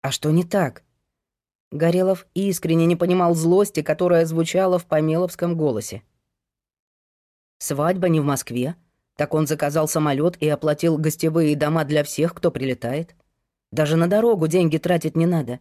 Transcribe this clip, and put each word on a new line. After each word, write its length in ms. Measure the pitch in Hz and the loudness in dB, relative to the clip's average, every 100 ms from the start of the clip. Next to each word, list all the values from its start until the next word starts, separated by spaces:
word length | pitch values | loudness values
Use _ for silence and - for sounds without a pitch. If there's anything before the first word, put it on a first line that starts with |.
А 100 | 139 | -6
что 180 | - 156 | -4 0
не 120 | 160 | 0
так? 400 | 175 202 147 - _ _ _ _ _ _ _ _ _ | 2 0 -2 -6 _ _ _ _ _ _ _ _ _
Горелов 560 | 147 165 180 185 185 - | -2 0 2 0 0 -4
искренне 520 | - 196 175 165 165 165 | -4 -2 -2 0 2 2
не 120 | 175 | 2
понимал 360 | 175 180 175 | 2 2 2
злости, 480 | 170 165 185 202 - | 2 2 2 2 -2
которая 440 | 151 151 180 170 165 | -4 -2 2 2 2
звучала 520 | 165 165 180 190 180 | 0 0 0 2 0
в 80 | - | 0
Помеловском 720 | 156 156 160 180 - 175 170 | 0 0 0 -2 -2 -4 0
голосе. 480 | 151 110 - 104 _ _ _ _ _ _ _ _ _ _ _ _ _ _ _ _ | -2 -2 -6 -14 _ _ _ _ _ _ _ _ _ _ _ _ _ _ _ _
Свадьба 500 | - 143 156 190 180 | -8 -2 0 0 2
не 100 | 160 | 2
в 60 | 143 | 2
Москве, 500 | 135 - 120 127 170 _ _ _ - | -2 -4 -4 -4 -6 _ _ _ -6
так 180 | 147 | -2
он 140 | 156 151 | 0 0
заказал 400 | 156 147 151 156 | -2 -2 0 0
самолёт 480 | 160 151 139 165 175 | 0 0 0 -2 0
и 120 | 151 | -2
оплатил 480 | 147 151 147 170 156 | 0 0 0 0 0
гостевые 580 | 156 151 165 160 156 147 | -2 0 -2 2 0 0
дома 300 | 147 160 143 | 0 0 0
для 180 | 151 | 0
всех, 300 | 147 - 165 | -2 -2 -2
кто 180 | - 175 | 0 -4
прилетает. 640 | - 131 127 117 143 165 _ _ _ _ _ _ | -2 -6 -4 -4 -6 -8 _ _ _ _ _ _
Даже 240 | - 151 160 | -2 0 2
на 120 | 165 | 2
дорогу 400 | 208 233 208 160 | 2 2 2 2
деньги 300 | 180 170 156 | 2 2 0
тратить 380 | 170 170 160 160 | 0 0 0 0
не 120 | 170 | 2
надо 320 | 170 120 123 | 0 -2 -8